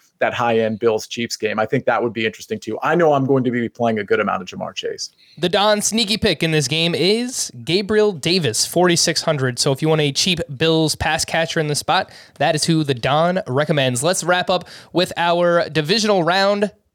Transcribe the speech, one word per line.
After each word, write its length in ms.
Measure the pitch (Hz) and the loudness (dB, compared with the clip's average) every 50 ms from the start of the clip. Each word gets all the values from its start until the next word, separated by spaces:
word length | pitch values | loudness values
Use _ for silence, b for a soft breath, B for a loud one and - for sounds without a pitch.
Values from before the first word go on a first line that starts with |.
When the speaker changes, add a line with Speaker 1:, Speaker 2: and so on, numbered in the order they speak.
| b b b - | b b b -2
Speaker 1:
that 160 | 127 113 - | -2 -2 0
high-end 460 | 120 120 117 117 113 110 110 110 98 | 0 0 2 2 2 0 0 -2 0
Bills 260 | 117 113 107 107 - | 0 0 0 0 -4
Chiefs 300 | - - 120 117 - - | -6 -8 -8 -6 -6 -6
game. 240 | - 110 107 107 110 | -4 -4 -4 -2 -2
I 60 | 110 | -2
think 180 | - 143 123 - | 0 -2 -2 0
that 180 | 123 120 107 | 0 0 0
would 100 | 117 120 | 0 -2
be 140 | 101 117 110 | -2 -2 -4
interesting 320 | 110 - - - - 110 104 | -4 -4 -6 -10 -8 -8 -8
too. 220 | - 110 107 - | -6 -8 -8 -4
I 140 | 131 143 160 | -2 0 2
know 160 | 175 170 151 | 4 4 4
I'm 140 | 143 135 135 | 4 4 2
going 180 | 135 139 131 123 | 2 2 2 2
to 80 | 127 | 0
be 160 | 117 120 117 107 | 0 -2 -4 -4
playing 320 | _ - 117 117 110 107 | _ -2 0 0 0 -2
a 40 | 101 | 0
good 140 | - 113 107 | 0 0 0
amount 240 | 104 95 92 95 | 0 0 -2 -4
of 60 | 90 - | -6 -10
Ja'Marr 260 | - 92 90 85 - | -10 -10 -10 -10 -10
Chase. 360 | - - - - - - - _ b b b b - | -8 -8 -8 -8 -8 -10 -14 _ b b b b -4
Speaker 2:
The 100 | 165 180 | -4 0
Don 340 | 185 190 202 214 214 208 | 0 2 2 2 2 2
sneaky 340 | - - 208 226 233 190 220 | 0 -2 -2 -2 0 0 -2
pick 260 | - - 208 165 - | 0 0 0 0 0
in 80 | 165 165 | 0 0
this 160 | 156 151 143 | 2 0 0
game 300 | 123 156 160 165 170 165 | 0 0 0 0 0 0
is 560 | - 160 185 214 233 247 247 254 - - - - 123 | 2 2 2 2 0 -2 -4 -6 -8 -8 -8 -10 -14
Gabriel 480 | 113 156 165 202 208 180 214 214 214 208 | -6 -2 -2 -2 0 2 2 2 2 2
Davis, 560 | 190 139 - 165 180 190 151 117 107 - - | 0 -2 -2 0 0 2 0 0 0 -2 -4
forty-six 560 | - - 170 180 180 170 - - 175 156 - | -2 2 2 4 4 4 2 2 0 0 -2
hundred. 380 | - 170 156 135 131 127 120 - | 0 0 0 0 0 -2 -2 0
So 100 | - 147 | 0 0
if 100 | 135 - | 0 0
you 80 | 156 156 | 0 0
want 120 | 160 156 | 2 2
a 100 | 151 143 | 2 0
cheap 300 | 135 - - 190 175 175 170 - 139 | 0 0 0 0 0 -2 -4 -8 -4
Bills 400 | 120 160 160 160 160 160 147 - | -2 0 2 2 2 2 0 0
pass 280 | - - 160 156 160 - | -2 -2 -2 0 -2 -2
catcher 360 | - - 165 160 - - 165 | -2 -2 -2 -2 0 -2 -2
in 80 | 156 147 | -2 -2
the 80 | 143 | -2
spot, 340 | - - - 160 185 190 - B B B B B - | -4 0 0 0 0 0 -4 B B B B B -2
that 160 | 139 165 160 | 0 0 2
is 80 | 147 - | 0 2
who 180 | - 165 156 | 2 2 2
the 120 | 151 139 131 | 2 0 -2
Don 460 | 117 - 131 139 156 165 175 180 185 - | -2 0 0 2 2 2 2 0 -2 -4
recommends. 560 | - 127 139 151 - 156 139 135 131 123 117 | -2 -2 -2 0 2 2 2 2 0 0 0
Let's 220 | 143 170 185 - 165 | 0 0 0 0 0
wrap 260 | 165 180 180 175 - | 0 0 0 2 0
up 180 | 185 175 - B B B B B | -2 -2 -2 B B B B B
with 200 | B 170 180 - - | B 0 0 0 0
our 520 | - 170 175 170 175 175 175 170 170 - - | -2 0 2 2 2 2 4 4 2 2 0
divisional 560 | 147 160 151 147 208 233 202 214 202 185 156 | -2 -2 0 0 0 0 2 2 2 2 2
round 480 | 165 180 196 196 202 208 202 208 202 - _ _ _ | 2 2 2 2 2 2 2 0 -2 -4 _ _ _